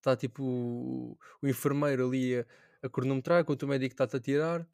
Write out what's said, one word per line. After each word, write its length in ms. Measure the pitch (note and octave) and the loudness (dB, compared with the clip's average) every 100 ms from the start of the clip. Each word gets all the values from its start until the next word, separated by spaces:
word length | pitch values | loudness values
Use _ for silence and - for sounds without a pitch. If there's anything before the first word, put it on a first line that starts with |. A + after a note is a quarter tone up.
Tá, 160 | - B2+ | 2 2
tipo, 260 | C3 - | 0 -4
o, 760 | C3+ B2 A#2+ A#2+ B2+ B2+ B2 A#2+ - - | -4 -2 -4 -4 -4 -6 -8 -12 -20 -6
o 40 | C#3 | -2
enfermeiro 600 | B2+ D3 C#3 D3 C3+ B2+ | 0 0 2 2 2 2
ali 320 | C3 B2+ B2 | 0 0 0
a, 80 | A#2 - - _ | -4 -12 -20 _
a 60 | B2+ | -6
cronometrar, 540 | - B2+ C3+ B2+ E3+ | -2 0 0 4 2
enquanto 220 | D#3+ C#3+ | 4 -2
o 40 | C#3 | 0
médico 240 | C#3 C3 | -2 -2
está-te 240 | - B2+ C#3 | 0 0 0
a 40 | |
tirar. 480 | A#2+ C#3+ D#3+ E3+ E3 | 0 0 2 -2 -6